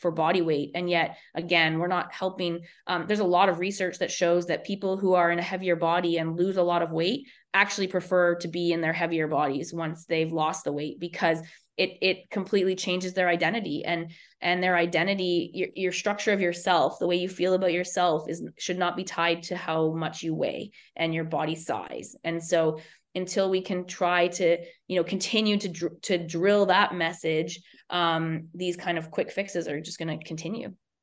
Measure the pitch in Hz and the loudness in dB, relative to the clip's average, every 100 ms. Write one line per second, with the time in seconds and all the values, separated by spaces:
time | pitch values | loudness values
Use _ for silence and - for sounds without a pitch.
0 | 175 160 156 185 165 147 147 175 180 170 | -2 0 2 2 2 0 -2 -4 0 0
1 | 160 - - - 170 170 160 160 175 180 | 0 -4 -12 -8 0 4 4 2 0 0
2 | - - 185 185 175 170 170 - - 175 | -2 -4 -6 -4 -4 -6 -10 -12 -4 -4
3 | 170 208 190 175 196 170 185 196 185 - | 0 0 4 6 4 4 -2 -2 -4 -2
4 | 170 - 170 175 175 165 - 196 196 190 | -4 2 2 4 2 -2 -4 -4 -2 0
5 | 196 180 170 170 175 185 185 165 165 175 | 4 4 4 2 -2 -2 0 2 2 2
6 | 175 165 160 165 185 190 175 170 170 160 | 2 0 0 0 0 2 2 2 0 0
7 | 170 277 - - _ 190 202 - 190 185 | 0 -2 -6 -20 _ 2 2 0 -2 -2
8 | 175 180 175 175 175 175 170 170 165 165 | 2 4 4 2 -2 -2 0 0 0 0
9 | 170 165 151 147 147 135 165 170 160 160 | 0 0 0 2 0 0 -4 -6 -6 -6
10 | - 160 160 160 156 160 - 147 151 - | -2 0 0 0 0 -2 -4 -4 -4 -6
11 | 175 - 170 160 160 - _ - 185 - | -8 0 0 0 -4 -18 _ -2 -2 0
12 | 190 185 - 208 185 202 190 185 - 180 | 0 0 -4 -6 0 2 2 0 -2 -2
13 | 185 185 180 170 165 226 190 147 - 170 | -2 0 2 2 2 0 -4 -4 -2 -4
14 | 165 - - _ 175 180 180 175 175 170 | -6 -14 -20 _ -2 0 2 2 2 2
15 | 180 196 185 175 170 175 180 - 185 180 | 2 0 0 0 -2 -4 -6 -2 -2 -2
16 | 208 202 - 196 180 175 - 175 139 - | -2 -2 0 2 0 0 2 4 4 2
17 | 175 180 180 185 175 185 190 170 180 - | 0 0 -2 -2 2 2 2 0 0 2
18 | 180 156 156 170 160 - - 180 175 175 | 2 2 -2 -8 -10 -8 -6 -2 -2 -2
19 | 185 - 170 170 170 180 - 160 160 160 | -6 0 0 0 -4 -6 -2 0 0 0
20 | 156 156 165 160 139 65 208 - - - | -4 -4 -4 -2 -2 -4 -10 -16 -14 -4
21 | 165 160 160 156 156 160 - 110 87 60 | -2 -2 -2 -2 -2 -4 -4 -4 -6 -10
22 | - - - 165 165 170 160 156 - - | -12 -10 -6 -6 0 2 2 0 -8 -20
23 | _ 185 180 208 190 185 185 185 180 - | _ -8 -4 0 2 0 -2 -4 -6 -2
24 | 180 175 175 175 175 170 - - - 180 | 0 4 2 2 2 2 -2 -16 -2 0
25 | 170 190 - 220 214 208 202 165 165 - | 0 -2 0 2 2 2 0 -4 -6 -6
26 | - 175 165 170 190 208 190 185 208 185 | -2 -2 -2 0 4 6 6 6 4 2
27 | 165 165 160 156 175 - - - - 180 | -2 -2 -2 0 -2 -6 -16 -20 -6 0
28 | 170 165 165 160 160 175 180 175 180 170 | 2 2 0 -2 -6 -6 -4 -2 -2 -2
29 | 160 - 156 - 202 175 165 147 165 - | -2 -4 -2 -4 -4 -4 -4 -6 -8 -8
30 | 160 160 - 160 160 226 - 185 _ _ | -6 -8 -8 -10 -8 -8 -10 -14 _ _